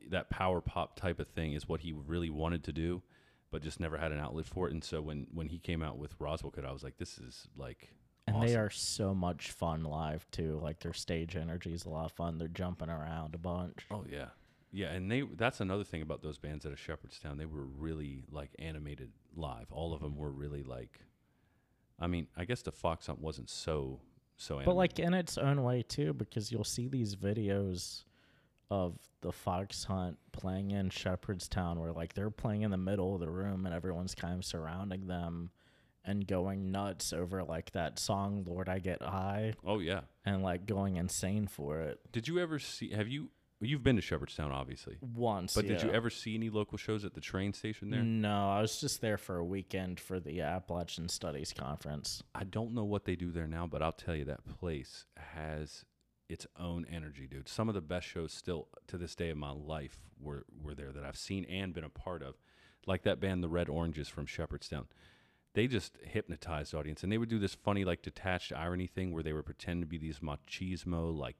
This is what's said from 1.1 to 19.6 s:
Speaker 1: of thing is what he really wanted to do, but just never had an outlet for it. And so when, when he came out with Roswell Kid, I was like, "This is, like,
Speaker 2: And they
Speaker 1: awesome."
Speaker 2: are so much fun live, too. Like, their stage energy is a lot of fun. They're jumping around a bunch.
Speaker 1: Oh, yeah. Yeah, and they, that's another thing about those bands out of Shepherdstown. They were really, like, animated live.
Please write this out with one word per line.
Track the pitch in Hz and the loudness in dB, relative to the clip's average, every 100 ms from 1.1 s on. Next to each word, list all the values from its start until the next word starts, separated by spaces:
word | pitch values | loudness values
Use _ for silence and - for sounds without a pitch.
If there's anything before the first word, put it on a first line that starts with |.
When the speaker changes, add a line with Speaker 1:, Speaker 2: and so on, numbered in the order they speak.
| 85 | 0
Speaker 1:
of | 76 | -2
thing | - 80 | -2 0
is | 73 - | 0 0
what | 82 | -2
he | 80 | -2
really | 76 71 85 85 | -6 -2 0 0
wanted | 76 82 85 71 | 2 2 2 0
to | |
do, | 73 82 90 - - - _ _ | 0 0 0 -4 -20 -20 _ _
but | 80 | -6
just | 76 - | -4 -2
never | 82 76 | -2 0
had | 80 | 0
an | 76 | 0
outlet | 76 78 80 | -2 -4 -4
for | 92 90 | -2 0
it. | |
And | 78 | 0
so | - 82 | -2 -2
when, | 76 76 65 | -2 -4 -4
when | 82 78 | -4 -4
he | 82 | -4
came | - 82 | -2 0
out | 78 - | 0 -4
with | 73 - | -8 -4
Roswell | 73 78 71 | -2 -2 -2
Kid, | - | -6
I | 67 | -6
was | 67 | -6
like, | 67 - | -8 -8
"This | 87 - | -8 -8
is, | 62 - - - | -14 -14 -14 -10
like, | 65 - - - _ _ - | -10 -10 -16 -20 _ _ 2
Speaker 2:
And | 107 | 6
they | 117 117 | 8 8
Speaker 1:
awesome." | |
Speaker 2:
are | 107 | 4
so | - - - 98 | 2 0 2 4
much | 98 87 85 - | 6 4 2 -4
fun | - 85 80 | 0 2 2
live, | 80 76 78 78 - | 0 0 0 0 -4
too. | - 80 76 | -2 0 0
Like, | 78 78 | -2 -2
their | 85 | -4
stage | 82 - 85 82 90 | -4 -2 0 0 -2
energy | 82 87 87 | -2 -2 -2
is | 85 | -4
a | 90 | -4
lot | 78 80 | -4 -2
of | |
fun. | - 85 80 | -2 -2 0
They're | 82 | -2
jumping | 85 90 90 80 | 0 -2 -2 -2
around | 82 78 82 78 82 | -2 -2 -4 -4 -4
a | |
bunch. | 87 87 90 - - | -2 0 -2 -6 -6
Speaker 1:
Oh, | 104 - | -6 -4
yeah. | - - - - _ _ 95 | -6 -8 -12 -20 _ _ -2
Yeah, | 90 | -2
and | 90 92 | 0 2
they, | 120 | 2
that's | 139 80 117 - | 0 2 2 4
another | 95 98 | 2 2
thing | 98 82 | 0 -2
about | 78 76 | -2 -4
those | 76 71 | -4 -6
bands | 76 76 76 | -6 -6 -6
out | |
of | 71 | -8
Shepherdstown. | - 78 - - 78 71 | -6 -8 -10 -12 -8 -6
They | 80 | -6
were | 76 | -6
really, | 67 67 80 80 73 67 65 | -8 -4 -4 -2 -4 -6 -8
like, | 73 71 - | -8 -8 -8
animated | 80 - 73 71 62 - - 80 | -8 -6 -6 -8 -10 -14 -12 -4
live. | 76 58 | -4 -4